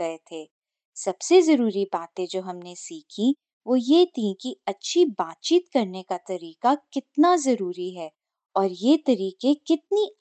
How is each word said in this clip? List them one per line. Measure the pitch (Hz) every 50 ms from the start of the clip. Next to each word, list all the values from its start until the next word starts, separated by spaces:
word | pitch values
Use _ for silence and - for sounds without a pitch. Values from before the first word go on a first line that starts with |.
गए | 170 165 165 160 _ _
थे। | 175 160 156 - _ _ _ _ _ _ _ _ _
सबसे | - - 196 180 - - - 339 370
जरूरी | 339 311 311 240 240 220 185 196 196
बातें | 196 - 170 165 - _ - 185
जो | 175 - 185
हमने | 185 190 180 180 175 175 175
सीखी, | - - - 170 156 - _ - - 208 262 294 - _ _ _ _ _
वो | - 254
ये | 254 233 247 302 339 359
थी | 349 - 254 220 202 190 -
कि | - 254 - - _
अच्छी | - 196 - - - - 339 359
बातचीत | 302 202 - - 165 165 - - - 320 359 359 _ -
करने | 262 220 185 185 185 180
का | - 190
तरीका | 180 - - 185 180 170 165 160 _ - 240 285
कितना | 285 - _ - 269 - _ _ 285 311 349 359
जरूरी | 339 277 269 247 202 196 175 180 180 180 185 180
है | 180 165 156 - _ _ _ _ _ _ _ -
और | 196 196 190
ये | 180 170 196 247 302
तरीके | 302 - - 247 190 190 190 180 - - 262 294
कितनी | 294 _ - 330 311 - - 392 415 427 415 - _